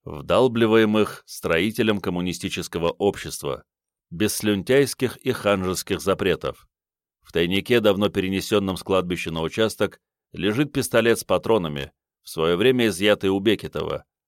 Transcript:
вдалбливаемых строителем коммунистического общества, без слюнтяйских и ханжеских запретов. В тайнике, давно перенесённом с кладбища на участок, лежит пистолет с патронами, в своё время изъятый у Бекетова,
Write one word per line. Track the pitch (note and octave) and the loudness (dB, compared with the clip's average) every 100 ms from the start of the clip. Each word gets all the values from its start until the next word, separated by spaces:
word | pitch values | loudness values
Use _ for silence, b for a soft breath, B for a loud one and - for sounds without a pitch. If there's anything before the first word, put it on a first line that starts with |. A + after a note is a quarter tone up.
вдалбливаемых | - D2+ C#2 F#2 B2+ A2+ A2+ A2+ A2 G#2+ G#2 - - | -16 -10 0 2 4 4 4 6 4 4 0 -4 -18
строителем | - F2 E2+ G#2 A2 A2 G2+ | -8 -2 0 0 0 0 0
коммунистического | G2 F2+ F2+ E2+ G2 F#2 E2 F2 E2+ | -2 -4 -4 -4 -6 -6 -6 -4 -2
общества, | - G2+ F#2+ D#2+ - D2 B1+ - _ _ _ _ | 0 0 0 -6 -8 -8 -8 -12 _ _ _ _
без | E2+ G#2 - | -4 -2 -2
слюнтяйских | G#2+ G2+ F2 C3+ C3+ - B2 - | -2 0 2 2 2 0 -6 -4
и | C3 | -4
ханжеских | A2+ G#2 G2+ F#2 F#2 - F2+ | -2 2 2 0 -4 -4 -4
запретов. | F#2+ F#2 F#2+ D#2 C2+ - _ _ _ _ _ _ | 0 0 0 0 -4 -10 _ _ _ _ _ _
В | _ | _
тайнике, | E2+ F2 F#2+ F#2 A#2+ | -2 0 0 0 2
давно | G#2+ F#2+ G#2 | 4 4 2
перенесённом | G2 F#2 F#2+ - G#2 F#2+ F2+ | 0 -2 -2 0 0 0 -4
с | |
кладбища | - F#2+ F2 F2 - | -2 0 0 -4 -6
на | D#2+ | -6
участок, | E2 - A2 - G2 - _ _ _ | -4 -2 -2 -2 -4 -6 _ _ _
лежит | E2+ F#2 A2 D3 | -6 -2 -2 -2
пистолет | C#3 C3 A#2 A#2 A2 | -4 0 2 2 2
с | |
патронами, | - F#2 - A2 E2 C#2+ C#2 _ _ _ | 0 0 2 0 0 -6 -10 _ _ _
в | - | -12
своё | - D#2+ F2 | -2 0 2
время | B2 B2+ A#2 | 2 2 2
изъятый | F2 G#2 G2+ G2 | 2 2 2 2
у | G2 | 0
Бекетова, | G2+ G2 D2+ D#2 D2+ D2 - _ | 2 0 -2 -8 -6 -8 -10 _